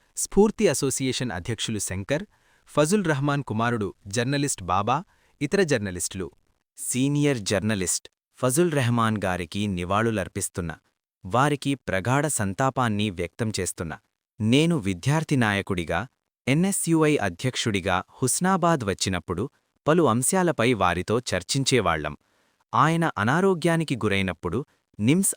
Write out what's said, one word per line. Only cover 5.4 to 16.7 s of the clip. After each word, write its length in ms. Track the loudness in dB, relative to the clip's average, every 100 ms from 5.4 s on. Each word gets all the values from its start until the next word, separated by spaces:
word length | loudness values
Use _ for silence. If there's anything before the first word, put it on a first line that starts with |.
ఇతర 220 | -2 0
జర్నలిస్టులు. 680 | 2 0 -2 -6 -8 -6 -10 -10 _ _ _ -14
సీనియర్ 600 | -4 0 2 2 2 0
జర్నలిస్ట్ 720 | 0 0 0 -2 -2 -4 -6 _ _ -4
ఫజుల్ 360 | 0 2 2
రెహమాన్ 460 | 2 2 2 0 0 -2
గారికి 420 | -4 -4 -4 -2
నివాళులర్పిస్తున్న, 1080 | -2 -2 0 0 0 -4 -6 -6 -6 -6 -10 _ _ _ _ -4
వారికి 500 | 0 2 0 -2 -4
ప్రగాఢ 520 | -2 -2 0 0 0
సంతాపాన్ని 840 | -2 -2 0 -2 0 0 0 -2
వ్యక్తం 420 | -4 -8 -4 -4 -2
చేస్తున్న, 380 | -6 -6 -8 -10 _ _ _ -4
నేను 360 | 2 4 4 2
విద్యార్థి 580 | 0 -2 0 0 0 0
నాయకుడిగా, 720 | 2 0 -2 -4 -2 -4 -4 _ _ _ -2
ఎన్ఎస్యుఐ 680 | 0 0